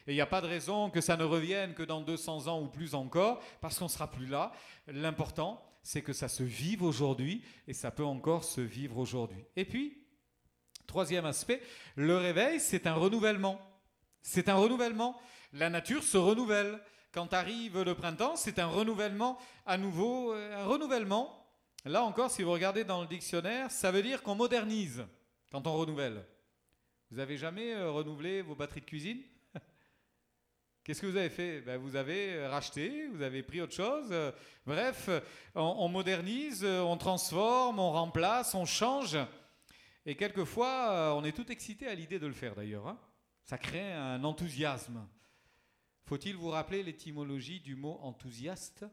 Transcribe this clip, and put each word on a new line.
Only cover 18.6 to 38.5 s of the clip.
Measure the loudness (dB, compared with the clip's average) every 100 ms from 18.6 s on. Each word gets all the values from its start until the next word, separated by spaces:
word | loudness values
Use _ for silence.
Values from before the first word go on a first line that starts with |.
| 2
renouvellement | 2 2 2 0 0 0 -2 -12 -12 -2
à | 0
nouveau, | 2 2 2 2 -2
euh, | -4 -6 -4
un |
renouvellement. | 2 2 4 0 2 0 0 -8 -20 _ _ -12
Là | 0 2
encore, | 2 2 0
si | 2
vous | 2
regardez | 2 2 0
dans | 0 -2
le | -2
dictionnaire, | -6 -2 -2 0 -2 -4
ça | 0 4
veut | 4
dire | 2 0
qu'on | 0
modernise | 2 4 4 2 0 -2 -4 -10 -14 _ _ _
quand | -4 0
on |
renouvelle. | 0 0 0 -2 -4 -12 _ _ _ _ _ _ _ _
Vous | -8
avez | -6 -4
jamais, | -6 -6 -4
euh, | -2 -2
renouvelé | -2 -4 -6 -4 -4
vos | -6 -6
batteries | -6 -8
de | -10
cuisine ? | -8 -6 -8 -12 _ _
<laughs> | -18 -18 _ _ _ _ _ _ _ _ _ _ _
Qu'est-ce | -10 -6
que | -2
vous | 0
avez | 0
fait ? | -2 -6 -6
Ben, | -6 -6
vous | -4
avez, | -4 -2 -2 -2
euh, | -4 -2
racheté, | -2 -4 -4 -4 -4 -8
vous | -4
avez | -4 -4
pris | -6 -6
autre | -6
chose. | -2 0 0 -2
Euh, | -2 -2 -6 -18 -12 -4
bref, | 0 0 -2 0 0 -2 -18 -8
on, | 0
on | 0 2 0
modernise, | 2 2 0 0 -2 -4 -2
euh, | 0 2
on | 2 2
transforme, | 2 0 0 2 4 6 4 2
on | 2
remplace, | 2 2 2 4 4 2